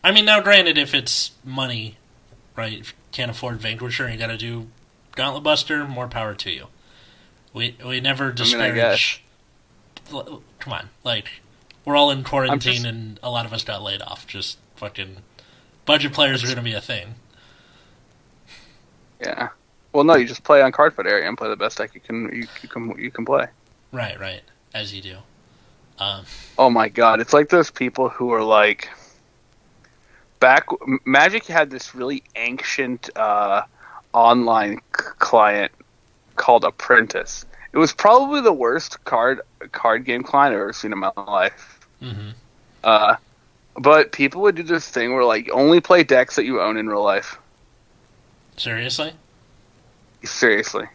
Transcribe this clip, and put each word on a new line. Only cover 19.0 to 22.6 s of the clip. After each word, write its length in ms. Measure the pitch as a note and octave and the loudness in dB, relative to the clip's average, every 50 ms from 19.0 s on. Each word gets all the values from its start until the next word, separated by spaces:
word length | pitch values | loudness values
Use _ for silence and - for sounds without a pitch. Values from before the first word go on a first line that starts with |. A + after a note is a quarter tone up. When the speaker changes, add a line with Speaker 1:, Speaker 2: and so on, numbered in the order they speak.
| _ _ _ _ | _ _ _ _
Speaker 2:
Yeah. 280 | - - - - B2 - - _ _ _ _ _ _ _ - | -10 -10 -8 -8 -8 -10 -10 _ _ _ _ _ _ _ 2
Well, 100 | D3 C#3+ | 4 6
no, 120 | D#3+ E3 | 6 6
you 100 | C#3 A#2+ | 6 4
just 180 | A#2 A#2+ - _ | 2 -6 -12 _
play 180 | - D3+ C#3+ | 6 6 6
on 100 | C3+ C3 | 6 4
Card 220 | B2+ - D3 D#3+ - | 4 2 2 2 2
Fight 100 | - F#2+ | -2 -2
area 220 | F2+ G#2 G2+ D#2 | 0 0 0 0
and 100 | F2+ A#2 | -2 -6
play 100 | - A#2 G#2+ | -6 -6 -8
the 60 | G#2+ | -6
best 220 | - G2+ A2+ - | -4 -6 -6 -6
deck 140 | - A2+ G#2+ _ | -8 -10 -10 _
you 80 | B2+ | -20
can, 220 | _ - A2+ A2+ A2+ A2 - | _ -10 -10 -8 -8 -8 -10
you, 120 | A#2+ A#2 - - - | -12 -14 -14 -16 -20